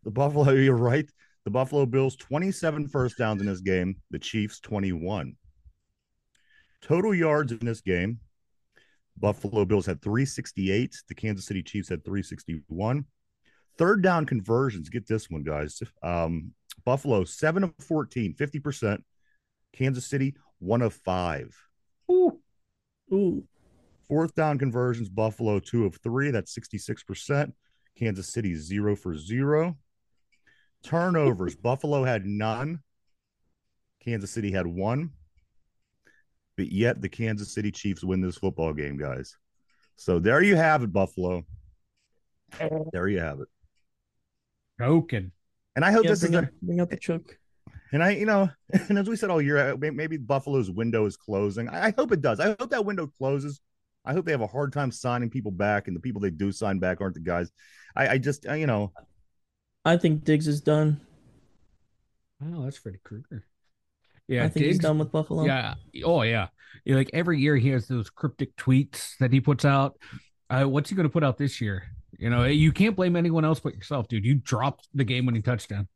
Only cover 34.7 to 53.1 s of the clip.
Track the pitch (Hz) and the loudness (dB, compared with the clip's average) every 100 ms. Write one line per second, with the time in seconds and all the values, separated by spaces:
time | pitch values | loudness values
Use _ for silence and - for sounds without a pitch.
34.7 | 87 98 127 165 - _ _ _ _ _ | -2 -2 -2 -4 -12 _ _ _ _ _
35.7 | _ _ _ _ _ _ _ _ - 87 | _ _ _ _ _ _ _ _ -8 -4
36.7 | 95 117 - 95 - 113 107 101 - 104 | 2 2 0 -6 -4 -4 -4 -6 -4 -4
37.7 | 101 104 95 92 92 92 85 95 - 80 | -4 -6 -4 -2 -2 -2 -2 -4 -2 -4
38.7 | 76 73 71 71 62 62 - _ _ _ | -2 -6 -6 -6 -8 -12 -18 _ _ _
39.7 | _ _ _ - 87 92 135 196 180 160 | _ _ _ 0 2 4 6 6 6 6
40.7 | 151 117 95 95 - 90 90 80 - - | 4 2 0 0 -2 -4 -4 -8 -20 -20
41.7 | _ _ _ _ _ _ _ _ - 160 | _ _ _ _ _ _ _ _ -8 -6
42.7 | 156 156 90 95 95 82 69 67 _ _ | -4 -6 -2 -2 0 -4 -8 -14 _ _
43.7 | _ _ _ _ _ _ _ _ _ _ | _ _ _ _ _ _ _ _ _ _
44.7 | - 120 165 160 113 92 _ _ _ _ | -4 2 2 2 -4 -6 _ _ _ _
45.7 | - 170 220 208 208 170 170 139 - 180 | 0 4 4 4 2 2 2 0 -6 -4
46.7 | 175 175 175 - 165 - - _ _ - | -2 -2 -4 -6 -6 -6 -20 _ _ -20
47.7 | - _ 143 180 202 214 208 190 - _ | -20 _ 2 2 2 2 2 2 -2 _
48.7 | 190 - 202 196 226 202 170 143 147 135 | -2 2 0 0 -2 0 2 2 2 2
49.7 | 131 151 143 156 160 113 139 139 139 98 | 0 -4 -4 -6 -6 0 -2 2 0 0
50.7 | 90 117 113 107 - - 101 101 98 117 | -2 0 2 0 -2 -4 -2 -2 -2 -6
51.7 | 170 214 214 269 190 135 - 185 208 247 | -2 0 0 0 2 2 2 0 -2 -4
52.7 | 247 208 196 151 | -2 -2 -4 -6